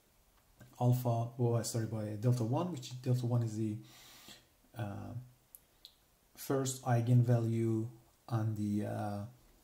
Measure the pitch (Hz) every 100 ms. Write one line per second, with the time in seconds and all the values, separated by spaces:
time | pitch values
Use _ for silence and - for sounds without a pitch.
0 | _ _ _ _ _ _ - - 123 123
1 | 120 - 120 - 120 117 107 120 110 110
2 | 104 104 120 123 110 143 180 143 - -
3 | 127 123 120 120 113 107 110 107 - -
4 | - - - - _ _ _ - 104 101
5 | 101 101 - - _ - _ _ - _
6 | _ _ _ - - 139 127 - 127 120
7 | 117 123 123 120 113 113 113 110 113 -
8 | _ _ - 110 110 107 104 104 107 110
9 | 104 101 104 - - _